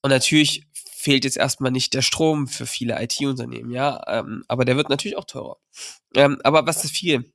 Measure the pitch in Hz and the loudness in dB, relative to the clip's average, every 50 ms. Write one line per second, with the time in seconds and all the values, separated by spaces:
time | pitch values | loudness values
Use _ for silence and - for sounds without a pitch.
0 | - 139 135 131 - - 160 151 151 147 - - - _ _ - - - - - | 4 4 2 4 4 4 4 4 4 4 0 -4 -8 _ _ -18 -18 -14 -12 -6
1 | - 147 139 131 135 131 - - 101 131 - _ 135 127 127 131 127 - - 131 | 0 2 2 2 2 -2 0 0 0 0 0 _ -2 0 0 0 -2 -2 -2 0
2 | 123 - - - 160 160 156 147 139 127 - - 123 120 - - 123 117 - 71 | 0 0 0 2 2 2 2 0 -2 -4 -6 -10 -8 -8 -6 -4 -4 -4 -2 -4
3 | 110 120 - - 147 139 131 127 117 120 120 113 120 117 120 127 139 143 135 - | -4 -4 -4 -2 -2 -2 -2 -4 -6 -8 -10 -10 -10 -8 -4 -2 -2 -2 -2 -4
4 | - - 104 113 - - 110 123 - _ 123 123 123 127 127 143 151 - 139 139 | -6 -4 -4 -4 -4 -4 -10 -12 -6 _ 0 2 2 2 4 2 2 0 0 -2
5 | - 208 - 170 - - - 131 139 - - _ _ _ _ - - - - _ | -2 -6 -6 -6 -10 -10 -12 -12 -12 -12 -14 _ _ _ _ -18 -18 -18 -18 _
6 | _ _ - 135 143 143 147 - - 131 151 156 147 160 160 - - 151 - - | _ _ 4 6 6 6 4 2 2 4 4 6 4 4 -2 -2 -4 -4 -6 -4
7 | - 175 147 120 123 _ | 0 0 0 0 -2 _